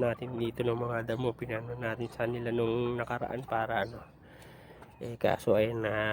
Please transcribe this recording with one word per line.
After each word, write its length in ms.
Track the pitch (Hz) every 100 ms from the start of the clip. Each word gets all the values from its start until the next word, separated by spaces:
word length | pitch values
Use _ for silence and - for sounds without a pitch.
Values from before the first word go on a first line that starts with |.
natin 400 | 120 113 127 120
dito 240 | 117 117
ng 80 | 120
mga 400 | 117 120 117 117
damo, 240 | 113 127 117
pinano 400 | 113 113 120 120
natin 320 | 117 110 117
sa 160 | -
nila 240 | 117 120 117
nung 480 | 117 113 117 120 120
nakaraan 480 | 117 120 - 120
para 400 | 127 113 110 113
ano. 160 | 98 - - - - - - - - - - -
Eh, 160 | 120 117
kaso 320 | - - -
ayan, 320 | 104 110 117
na, 80 | 110 107 107